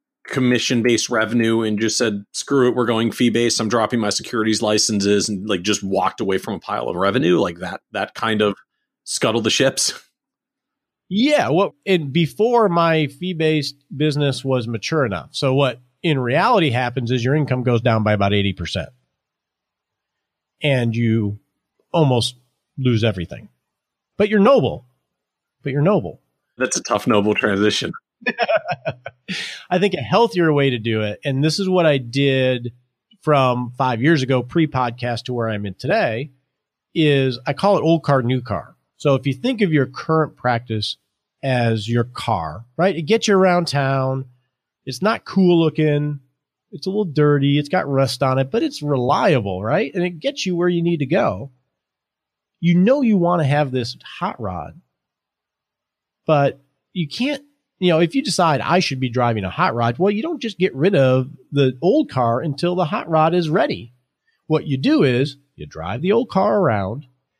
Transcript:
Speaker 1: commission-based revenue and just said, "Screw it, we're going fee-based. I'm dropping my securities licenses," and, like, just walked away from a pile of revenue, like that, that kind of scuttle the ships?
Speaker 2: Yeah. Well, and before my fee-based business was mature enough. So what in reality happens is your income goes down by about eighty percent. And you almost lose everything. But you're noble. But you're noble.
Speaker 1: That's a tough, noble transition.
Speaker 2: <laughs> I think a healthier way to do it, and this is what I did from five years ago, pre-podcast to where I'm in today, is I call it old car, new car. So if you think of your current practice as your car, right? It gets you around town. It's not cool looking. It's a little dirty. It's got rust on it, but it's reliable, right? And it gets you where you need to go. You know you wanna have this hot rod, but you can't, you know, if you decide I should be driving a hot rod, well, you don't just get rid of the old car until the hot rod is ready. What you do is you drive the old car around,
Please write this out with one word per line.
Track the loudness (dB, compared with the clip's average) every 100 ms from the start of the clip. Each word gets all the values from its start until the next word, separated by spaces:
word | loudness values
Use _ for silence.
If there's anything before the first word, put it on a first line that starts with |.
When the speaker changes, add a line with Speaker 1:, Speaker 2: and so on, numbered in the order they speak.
| _ _ -8
Speaker 1:
commission-based | -2 2 2 0 0 2 0 0
revenue | -2 0 0 2 0
and | 0 -2
just | -2 0
said, | -2 -2 -8
"Screw | -12 -2 2 2
it, | 2
we're | 0
going | 0 -2
fee-based. | 0 0 2 0 0
I'm | 0
dropping | 0 0 -2
my | -2
securities | -4 -4 -2 0 0
licenses," | 0 0 0 0 2 2 0
and, | -4 -4
like, | -4
just | -2 -2
walked | -2 -2 -2 -4
away | -4 -4
from | -4 -10
a |
pile | -6 -6 -4
of | -2
revenue, | 0 2 2 2
like | 0 -4
that, | -10 -12 _
that | -8 -8
kind | -4 -2 0
of | 0 -2 _ _ _ _ -12
scuttle | -4 -2 0
the | 0
ships? | 2 0 0 -4 -6 -16 _ _ _ _ _ _ _ _ _ -8
Speaker 2:
Yeah. | -2 2 2 2
Well, | 2 0 -2 -2
and | 0 0
before | 0 0 0 2 4 2
my | 2 2 2 -2
fee-based | -4 -6 -2 0 0 -2 -10 -12 -2
business | 0 2 0 -2 -2
was | -2 -2
mature | -6 -2 0 0
enough. | -2 -8
So | -4 0
what | 2 0 -2 _ _
in | -2 0
reality | 0 2 2 2 2
happens | 0 -2 -4 -2
is | -2
your | 0 0
income | 0 -2
goes | 0 2
down | 2 2
by | 2
about | 2 2
eighty | 2 0
percent. | -4 -6 -8 -10 _ _ _ _ _ _ _ _ _ _ _ _ _ _ _ _ _
And | 0 2 0 0
you | 0 0 -2 -6 _ _ _ _ _
almost | 0 2 2 0 -6 _ _ _ -4
lose | 0 2
everything. | 0 -2 -6 -12 -20 _ _ _ _ _ _ -2
But | 2
you're | 4
noble. | 6 6 2 -4 -12 _ _ _ _ _ _ _
But | -6
you're | 0
noble. | 2 2 -2 -10 _ _ _ -4
Speaker 1:
That's | -2 -2
a |
tough, | -2 -2 2
noble | 2 2
transition. | 2 0 2 2 0 -4 -10 _ _ -6
Speaker 2:
<laughs> | -4 0 -2 -2 -8 -8 -10 -14 -18 -12 -12 -12 -12 -4
I | 0
think | 0 -2
a |
healthier | 0 2 2 2 2
way | 2 2
to | 0
do | -2 -2
it, | -2 -6 -4
and | 0
this | 0 0
is | 0
what | 2 2
I | 2
did | -2 0 2 2 0 -2 -6 -14 _ _ _ _
from | 0 2 2 0 -4 -4
five | -2 0
years | 2 2
ago, | 2 -2
pre-podcast | 0 0 0 0 -4 -4 -6 -6
to | -6
where | -4 -4
I'm | -4 -6
in |
today, | -8 -2 0 0 -2 -8 _ _ _ _ _ _
is | 0 2 4 2 -2 -6
I |
call | -2 2 2
it |
old | 2 2
car, | 2 2
new | 2 -2
car. | -4 -8 -8 _ _ -4
So | 0 0
if | 0
you |
think | -2 -2 0
of | 2
your | 2 0
current | -4 -2 0 0 -2
practice | -2 -2 -2 -6 -6 -10 _ _ _ _
as | -2 0 2 0 0
your | -2
car, | -2 -4 -4 -4 -4 -10 -10 -2
right? | 0 0
It |
gets | 0 0 2
you | 4
around | 4 2 0
town. | -2 0 0 -2 -4 -8 _ _ _ _ _ -14
It's | -4
not | -2 -2 -2
cool | 2 4 4
looking. | 2 2 0 0 -2 -6 _ _ _ _ _
It's | -12 -6
a |
little | -4 -2
dirty. | 2 4 4 2 2
It's | 0
got | -2 0
rust | 0 0 0
on | 0 0
it, | 0
but | -2
it's | -4 -4
reliable, | -2 0 0 2 2 2 0 -4
right? | -2 -2 -2
And | -4
it | -6 -4
gets | -8 -6 -4
you | 0
where | 0
you | 0
need | 0 -2
to | 0
go. | 0 0 -4 -10 _ _ _ _ _ _ _ _ _ _ -2
You | 2 4
know | 4 4
you | 4 2
wanna | 2 2
have | 2 0 0
this | -2 -4 -8
hot | -16 -8 -8 -6
rod, | -8 -8 -10 -16 _ _ _ _ _ _ _ _ _ _ _ _ _ _ 0
but | 2 2 -2 _ _ _
you | -6 -6
can't, | -4 -4 -4 _ _ _ -2
you | 2
know, | 2
if | 2
you | 0
decide | -2 0 2 0
I | 0 0
should | 0 -4
be | -4
driving | 0 0 0
a | -4
hot | -2 -2
rod, | 0 -2 0
well, | -2
you | -2
don't | -4 -6
just | -8 -2
get | -2 0
rid | 0 4
of | 4 2 0 -8 -6
the | 0 0 2
old | 2 2 0
car | 0 0 0
until | -2 -2 -2 -2
the | -2
hot | -4 -2
rod | 2 2
is | 2 0
ready. | 0 0 -4 -12 _ _ _ _ _ -4
What | -2 -2
you | -2
do | 2 4
is | 4 2 0 -6 _ -18
you | -16
drive | -10 -8 -4
the | 0
old | 0 0
car | 0 2 2
around, | 2 2 -2 -6 -12 _ _ _